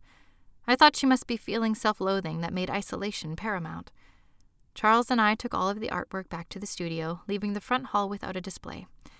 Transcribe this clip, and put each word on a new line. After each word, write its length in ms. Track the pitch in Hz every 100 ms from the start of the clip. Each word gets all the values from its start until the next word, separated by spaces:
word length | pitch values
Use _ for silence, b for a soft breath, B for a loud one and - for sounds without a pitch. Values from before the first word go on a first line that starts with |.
| - _ - _ - -
I 120 | - 254
thought 180 | 302
she 120 | - 269
must 200 | 254 -
be 100 | 233
feeling 380 | - 214 226
self-loathing 680 | 214 214 214 190 196 175 160
that 140 | 170
made 160 | 180 185
isolation 640 | 202 - 185 202 - 156
paramount. 560 | 160 220 190 160 165 165 - - _ _ _ _ _ _
Charles 360 | - 214 233 240
and 100 | 240
I 140 | 214
took 180 | 214 247
all 160 | - 185
of 120 | 208
the 100 | 214
artwork 380 | 180 - 190 185
back 200 | 170 165
to 100 | 190
the 80 | 202
studio, 540 | - 170 165 160 170 -
leaving 280 | 202 208
the 60 | 202
front 260 | - 254 262
hall 220 | 208 196
without 280 | 202 - 190
a 40 |
display. 460 | 180 - - - 185 - b b